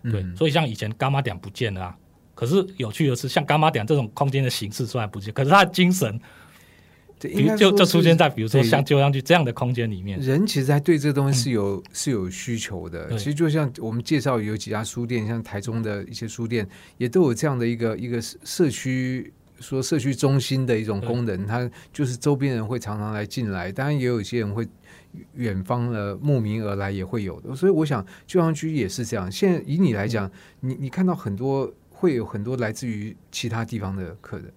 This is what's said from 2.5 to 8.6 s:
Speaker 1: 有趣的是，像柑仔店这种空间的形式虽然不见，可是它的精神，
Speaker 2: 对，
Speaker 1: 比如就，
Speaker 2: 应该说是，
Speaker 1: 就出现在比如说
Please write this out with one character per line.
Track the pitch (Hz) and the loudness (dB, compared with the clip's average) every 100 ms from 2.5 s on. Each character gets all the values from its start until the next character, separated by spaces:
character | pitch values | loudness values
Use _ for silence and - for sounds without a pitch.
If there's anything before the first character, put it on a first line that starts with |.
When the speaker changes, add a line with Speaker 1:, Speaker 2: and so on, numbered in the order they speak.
| 190 185 - | 2 0 -4
Speaker 1:
有 | 113 | -6
趣 | - 147 | 0 0
的 | 123 | 0
是， | 131 | 0
像 | - 143 | 0 4
柑 | 147 | 4
仔 | 156 | 4
店 | 127 107 | 2 2
这 | 147 | 2
种 | 110 - | 0 0
空 | 139 | 0
间 | 135 | 2
的 | 127 | 0
形 | - 104 | -2 -6
式 | 107 117 | -6 -4
虽 | 123 | -4
然 | 107 | -4
不 | 104 | -6
见， | 101 | -8
可 | 120 | -2
是 | 135 | 6
它 | 196 | 6
的 | 185 | 6
精 | - 180 | 4 4
神， | 185 113 113 - - - - - - _ _ - - | 4 0 -2 -12 -20 -20 -20 -20 -20 _ _ -20 -12
Speaker 2:
对， | - | -4
Speaker 1:
比 | 190 | 2
如 | |
就， | |
Speaker 2:
应 | 139 | 4
该 | 214 | 6
说 | 196 | 6
是， | 202 | 8
Speaker 1:
就 | 185 | 6
出 | 170 | 6
现 | 165 165 | 6 8
在 | 156 | 6
比 | 113 | 4
如 | 110 | 2
说 | 139 | 4